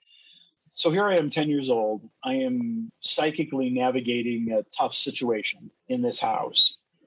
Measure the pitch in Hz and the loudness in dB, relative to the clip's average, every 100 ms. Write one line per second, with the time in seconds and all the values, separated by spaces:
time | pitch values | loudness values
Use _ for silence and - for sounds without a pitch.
0 | _ - - - _ _ _ - 170 175 | _ -20 -20 -20 _ _ _ -2 0 2
1 | 208 180 147 160 151 143 131 117 107 107 | 4 2 2 0 0 0 0 0 0 -2
2 | - _ 262 262 262 123 233 226 226 - | -8 _ -4 -2 0 -2 -2 -4 -8 -4
3 | - - 156 156 151 135 127 127 127 127 | -2 2 0 0 -2 -2 0 2 2 0
4 | 120 120 120 117 113 110 - - 127 - | 0 -2 -2 -2 0 -2 -2 -2 -2 -2
5 | - - 123 110 - - - - - 127 | -4 -2 -2 -2 -4 -8 -14 -16 -6 -2
6 | 120 - 113 - - - - - _ _ | -2 -2 -2 -2 0 4 4 4 _ _